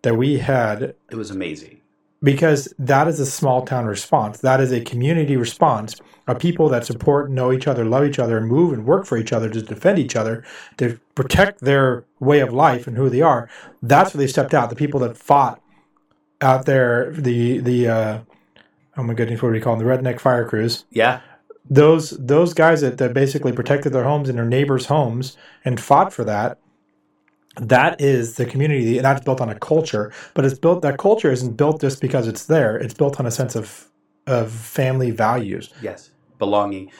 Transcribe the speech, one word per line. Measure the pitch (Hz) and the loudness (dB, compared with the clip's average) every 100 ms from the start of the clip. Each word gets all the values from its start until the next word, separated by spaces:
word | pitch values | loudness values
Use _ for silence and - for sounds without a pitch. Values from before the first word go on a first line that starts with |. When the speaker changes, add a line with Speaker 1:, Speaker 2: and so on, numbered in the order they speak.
Speaker 1:
that | 117 | -2
we | 117 139 135 | 0 0 0
had. | - 127 110 104 131 - - | 0 0 0 -4 -8 -12 -16
Speaker 2:
It | 113 | -12
was | 104 | -10
amazing. | 95 87 76 - _ _ _ _ - | -10 -10 -12 -18 _ _ _ _ -2
Speaker 1:
Because | 139 139 165 139 - - | 0 2 2 2 -2 -8
that | 131 139 160 | 2 2 2
is | 151 | 0
a | 135 | -4
small | - 139 127 127 | -2 0 0 -2
town | 127 | -4
response. | 113 98 - 147 104 101 | -4 -6 -2 0 -2 -2
That | 131 131 | 2 2
is | 127 | 2
a | 120 | -2
community | 117 123 139 165 143 131 | -4 -2 0 0 0 0
response | 117 - 160 110 110 - _ _ - | -2 0 0 0 -6 -14 _ _ -6
of | 120 | -2
people | 170 175 151 | -2 2 2
that | 120 120 | 0 -4
support, | 117 147 143 139 | -4 0 0 0
know | 131 127 | -2 0
each | 127 143 | 0 0
other, | 123 | -2
love | 110 131 143 | 0 2 0
each | 143 | 0
other, | 120 113 | -2 -2
and | 113 | 0
move | 139 175 | 2 2
and | 120 113 | 0 0
work | 190 | 0
for | 190 117 | 0 -4
each | 113 | -2
other, | 117 113 | -4 -4
to | 113 | -6
defend | 107 104 185 190 | -8 -2 0 2
each | 120 117 | 0 -2
other, | 110 113 - - - - | -4 -6 -12 -20 -14 -4
to | 123 117 _ | -4 -4 _
protect | - 131 165 202 - | -6 0 2 2 0
their | 127 139 131 123 - - | 0 2 2 0 -8 -6
way | 135 147 | 2 2
of | 123 | 2
life | 123 151 123 135 | 2 2 2 -4
and | 117 | -2
who | 135 | -2
they | 123 | 2
are. | 160 120 117 - - - | 2 2 -4 -18 -20 -8
That's | 117 143 190 | 2 4 4
where | 147 | 0
they | 135 | -2
stepped | 151 135 | -2 0
out. | 147 117 | 0 0
The | 117 | -4
people | 147 139 | -4 -2
that | 120 113 | -4 -4
fought | - 143 127 113 _ _ _ _ _ _ _ - | 2 4 2 -2 _ _ _ _ _ _ _ -2
out | 135 131 143 | 2 2 2
there, | 135 123 120 131 | 2 2 0 -2
the, | 156 127 120 120 131 | -4 -2 0 0 0
the, | 123 123 117 | 0 0 2
uh, | 113 110 107 - _ _ _ _ _ _ - | 0 -2 -6 -12 _ _ _ _ _ _ -8
oh | |
my | 117 | -4
goodness, | 117 113 113 | -2 -4 -2
what | 123 | -2
do | |
we | 110 | 0
call | 120 | -2
them? | 110 117 | 0 0
The | |
redneck | 127 127 117 | 0 -2 0
fire | 135 123 117 | 0 0 0
crews. | 110 110 - - | -2 -2 -4 -6
Speaker 2:
Yeah. | 110 117 127 - - _ - 131 | 2 2 2 -8 -20 _ -16 0
Speaker 1:
Those, | 139 147 160 156 | 6 6 6 2
those | - 123 147 175 | -8 0 2 2
guys | 160 160 156 | 4 4 4
that, | 135 127 | 0 -2
that | 123 | -2
basically | 127 135 147 170 | 0 0 0 -4
protected | 127 - 143 143 | -2 0 0 0
their | 127 | 0
homes | 127 147 135 | 0 -2 -2
and | 120 | -2
their | |
neighbors' | 117 127 143 131 - | 0 0 0 -2 0
homes | 151 123 120 131 - - _ | 0 0 -4 -8 -12 -20 _
and | 135 120 | -6 -4
fought | - 143 190 | 2 2 2
for | - | -2
that, | 107 104 117 - _ _ _ _ _ _ _ _ _ - | -4 -2 -4 -6 _ _ _ _ _ _ _ _ _ -8
that | 113 127 160 175 | 2 4 4 2
is | 139 127 117 | 2 2 0
the | - | -4
community, | 120 135 151 139 113 127 | -4 0 0 0 0 2
and | 131 | 2
that's | 139 | 2
built | 143 131 | 0 -4
on | 117 | -4
a | 101 | -6
culture. | - 156 160 104 104 - - | 0 0 0 -4 -6 -10 -10
But | - | -2
it's | 135 135 | 0 2
built, | 165 180 | 2 2
that | 147 135 | 0 0
culture | 196 220 151 | 2 2 2
isn't | 120 123 113 | 0 -2 0
built | 147 151 | 0 0
just | 139 135 | -2 -4
because | 131 135 113 | -2 -2 -2
it's | - | -4
there. | - 156 113 113 | 0 2 2 -2
It's | 117 | -6
built | - 143 139 | -2 -2 -2
on | |
a | 123 | -6
sense | 113 123 110 | -4 -4 -6
of, | 110 - - _ _ _ - | -10 -16 -20 _ _ _ -4
of | 120 110 | -2 -2
family | 113 - - 131 131 123 | -8 -10 -4 -2 0 -2
values. | 110 110 123 101 90 - - | 0 0 -2 -4 -10 -12 -14
Speaker 2:
Yes, | 110 - _ _ _ - | -14 -14 _ _ _ -6
belonging. | 101 104 101 98 95 | -2 0 0 -6 -14